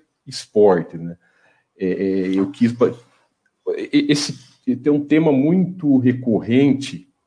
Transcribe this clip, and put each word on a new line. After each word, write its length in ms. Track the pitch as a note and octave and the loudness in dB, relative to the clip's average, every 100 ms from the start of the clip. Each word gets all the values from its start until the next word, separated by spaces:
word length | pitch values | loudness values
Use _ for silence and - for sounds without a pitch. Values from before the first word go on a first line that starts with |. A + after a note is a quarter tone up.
| _ _ - | _ _ -18
esporte, 720 | - - G#2+ G#2 F2 E2 E2 | -18 -4 4 4 4 -2 -12
né? 180 | E2+ E2+ _ _ _ _ _ - | -14 -16 _ _ _ _ _ -6
É, 80 | F#2+ | -4
é, 420 | F#2 F#2+ F#2+ F#2 | -2 -2 -2 -2
eu 160 | F#2+ F#2+ | -2 -2
quis 220 | - A#2 | 0 -2
ba-, 200 | A#2+ A#2+ - _ _ _ _ _ _ - - | 2 -2 -2 _ _ _ _ _ _ -8 -8
e-, 300 | - D3 D3 | -2 0 2
esse, 260 | D3 - - - _ - | 0 -2 -10 -18 _ -6
e 80 | |
tem 180 | A#2+ D3+ | -2 0
um 120 | D3 | 0
tema 260 | D3 D#3 D#3 | 2 2 2
muito 680 | C3 D3+ F#3 F3+ - D3 C3+ | 2 2 2 0 -2 0 2
recorrente 1120 | B2 B2 A#2+ G2+ G2+ B2+ C#3+ C#3 - E2 - _ | 2 0 -2 -2 0 2 2 0 -4 -12 -18 _